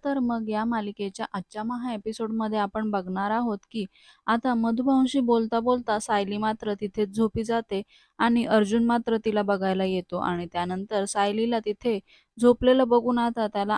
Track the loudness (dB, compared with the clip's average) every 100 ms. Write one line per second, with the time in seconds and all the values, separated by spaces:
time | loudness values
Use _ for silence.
0 | -2 -2 -2 -4 -4 -2 -2 -2 -4 -6
1 | -8 -8 -8 -8 -10 -8 -6 -6 -6 -6
2 | -8 -6 -4 -4 -2 -2 -2 -4 -2 -4
3 | -4 -4 -2 -2 -2 -4 _ -8 -8 _
4 | _ _ -2 0 0 0 0 0 2 4
5 | 4 2 2 2 2 0 2 0 0 -4
6 | 0 -2 0 -2 -2 -2 -4 -4 -4 -2
7 | -2 0 0 0 -2 -2 -2 -6 -6 _
8 | _ -2 2 2 4 4 4 2 2 2
9 | 0 0 0 0 2 0 0 0 0 -2
10 | -2 -4 -2 -4 -4 -4 -4 -4 -4 -2
11 | -2 0 0 0 0 -2 -2 -4 -2 -4
12 | -6 _ _ 2 4 6 6 6 6 4
13 | 2 0 0 0 -2 -2 -2